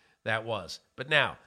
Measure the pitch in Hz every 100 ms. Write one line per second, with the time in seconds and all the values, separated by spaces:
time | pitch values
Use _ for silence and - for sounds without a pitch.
0 | _ _ 110 110 113 107 82 - _ -
1 | 147 151 117 -